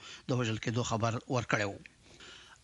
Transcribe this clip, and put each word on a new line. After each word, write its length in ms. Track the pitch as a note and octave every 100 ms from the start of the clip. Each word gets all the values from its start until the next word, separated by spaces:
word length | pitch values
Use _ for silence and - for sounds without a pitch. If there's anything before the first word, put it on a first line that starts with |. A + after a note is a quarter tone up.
| - - -
د 40 |
وژل 280 | B2 A2+ A2 B2
کېدو 160 | A2+
خبر 300 | A#2 A2+ A#2 A#2 - B2
ورکړی 320 | - A#2 G2+
و. 80 | - - - - - - - - -